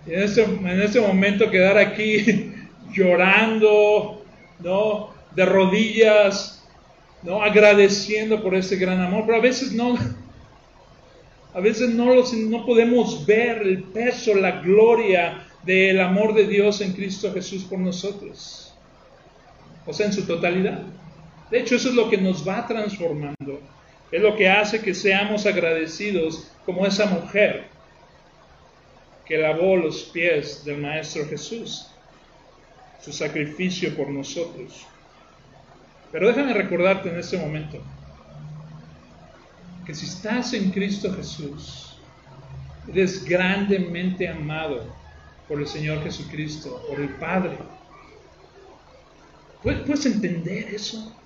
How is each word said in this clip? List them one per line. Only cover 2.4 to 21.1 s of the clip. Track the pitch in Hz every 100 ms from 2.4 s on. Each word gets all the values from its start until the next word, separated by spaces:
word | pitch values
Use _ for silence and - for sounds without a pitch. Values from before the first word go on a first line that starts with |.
| - - -
<laughs> | - -
llorando, | 190 185 175 185 202 226 220 214 208 208 214 - - - - - -
¿no? | 170 190 214 208 - - - -
De | 185
rodillas, | 190 185 208 220 214 220 208 202 196 - - - - _ - _ -
¿no? | 170 196
Agradeciendo | 208 208 214 202 196 196 - 214 220 214
por | 185 185
ese | 185 190
gran | 185 185
amor. | 180 202 220
Pero | 226
a |
veces | 247 254 254
no, | 220 240 240 - - - - - - _ _ _ - - - - _ -
a | 185
veces | 202 240 247
no | 233 240 254
lo |
sen-, | 240 220 220
no | 233 254
podemos | 226 233 247 214 147 151
ver | 220 240 226
el | 196 185
peso, | - 214 240 247 233
la | 196 190 -
gloria | 170 202 226 233 214 180 170 - - -
del | 165 190 190 190
amor | 180 190 214
de | 214 185
Dios | 202 208 202
en | 190
Cristo | 185 190 - 196
Jesús | 180 - 190 -
por | 185
nosotros. | 185 175 196 202 - - - - - - _ _ _ _ - _ - - - - -
O |
sea, | 156 208
en |
su | 196 165
totalidad. | 165 175 180 185 - - - -